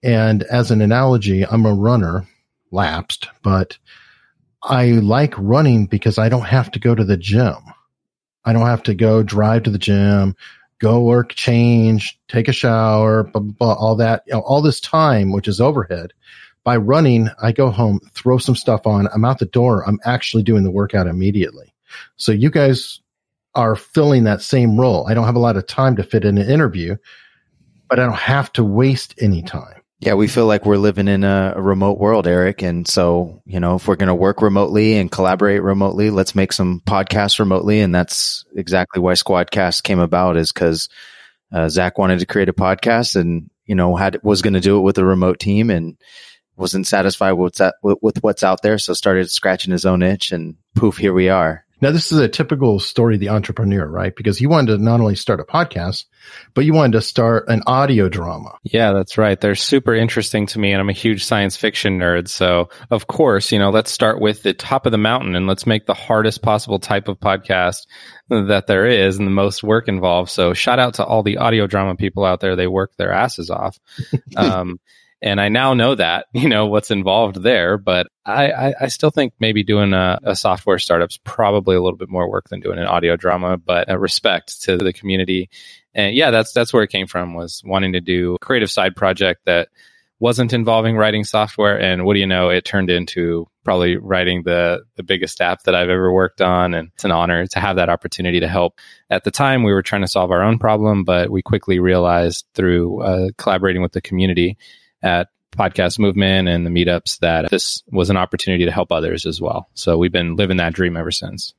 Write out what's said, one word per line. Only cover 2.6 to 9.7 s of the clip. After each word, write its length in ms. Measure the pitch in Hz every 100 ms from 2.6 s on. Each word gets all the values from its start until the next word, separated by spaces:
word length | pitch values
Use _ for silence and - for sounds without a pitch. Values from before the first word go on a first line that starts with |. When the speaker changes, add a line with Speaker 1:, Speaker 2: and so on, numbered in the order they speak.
| _
Speaker 1:
lapsed, 580 | 92 90 80 87 - - _
but 360 | 101 95 95 - _ - _ _ _ _ _ _
I 240 | - 131 123
like 420 | 117 101 117 147 -
running 500 | 98 127 151 117 101
because 320 | 104 - 104
I 100 | 110
don't 180 | 120 110
have 240 | 131 120
to 60 | -
go 160 | 120
to 100 | 117
the 120 | 101 98
gym. 380 | 90 101 120 76 - - _ _ _ _ _ _
I 80 | -
don't 140 | 113 117
have 160 | 117
to 100 | -
go 280 | 98 110 110
drive 420 | 104 104 107 113
to 60 | 113